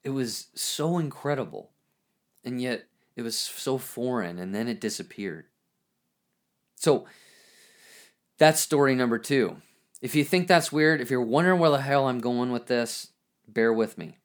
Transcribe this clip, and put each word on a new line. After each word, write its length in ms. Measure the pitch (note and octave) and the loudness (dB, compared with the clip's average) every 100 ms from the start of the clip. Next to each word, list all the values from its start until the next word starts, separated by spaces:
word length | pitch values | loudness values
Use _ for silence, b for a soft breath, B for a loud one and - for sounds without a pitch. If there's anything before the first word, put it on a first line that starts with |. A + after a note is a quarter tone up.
It 60 | C3+ | -6
was 380 | C3+ A#2+ G#2+ - - | -6 -6 -8 -14 -10
so 420 | - - D#3 F3 | -8 -4 -2 -2
incredible, 720 | D3+ - C#3+ C#3 F2+ - - _ _ _ _ _ _ _ | -4 -6 -6 -4 -6 -12 -18 _ _ _ _ _ _ _
and 160 | B2 B2 | -12 -8
yet 280 | B2+ A#2 _ _ _ - | -6 -8 _ _ _ -12
it 60 | |
was 160 | A#2 - | -8 -6
so 400 | - - - C3 | -8 -8 -4 -4
foreign, 600 | C3 - B2 B2 F2 F2 | -6 -8 -4 -4 -6 -8
and 140 | F2+ | -8
then 140 | G2+ A#2 | -6 -6
it 140 | A2+ | -6
disappeared. 640 | A2 - F#2 - G2+ D#2+ - _ _ _ _ _ _ _ _ _ _ _ _ _ | -6 -8 -12 -10 -10 -10 -18 _ _ _ _ _ _ _ _ _ _ _ _ _
So 300 | - C#3 B B B B B B B B B B B B _ _ | 0 0 B B B B B B B B B B B B _ _
that's 220 | D#3 D#3 | 4 4
story 360 | - D3 C#3 B2+ | 0 2 2 2
number 240 | B2 A2+ | 0 -2
two. 380 | - C#3 G2 E2+ b b _ - | -2 0 0 -4 b b _ -14
If 140 | C3+ D3+ | -2 -2
you 80 | |
think 240 | D3 F#3 F3+ | 2 0 4
that's 240 | F3 D#3 | 2 2
weird, 300 | D3 D#3 D#3+ | 2 2 2
if 100 | B2 | -2
you're 100 | B2+ | 4
wondering 380 | A2+ C3+ F3+ F3+ | 8 8 8 4
where 100 | E3 | 4
the 120 | C#3 | 2
hell 260 | C3+ C#3 C3+ | 2 2 2
I'm 120 | B2 | -2
going 320 | B2 B2 B2 | -2 -2 -2
with 140 | A#2+ - | -4 -2
this, 440 | A#2+ A#2 - - _ _ _ _ | -2 -2 -8 -14 _ _ _ _
bear 240 | A2 A2+ | 0 2
with 280 | A2+ G#2+ - | 2 0 -4
me. 180 | E2+ - | -16 -18